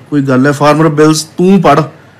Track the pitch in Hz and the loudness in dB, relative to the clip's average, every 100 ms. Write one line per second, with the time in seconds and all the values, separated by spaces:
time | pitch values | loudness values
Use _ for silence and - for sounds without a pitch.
0 | - 147 135 127 143 139 147 147 160 147 | -6 -4 -2 0 0 0 0 0 0 0
1 | 156 156 - - 185 196 160 151 147 - | 0 0 -6 -4 0 2 2 0 -2 -10
2 | - | -20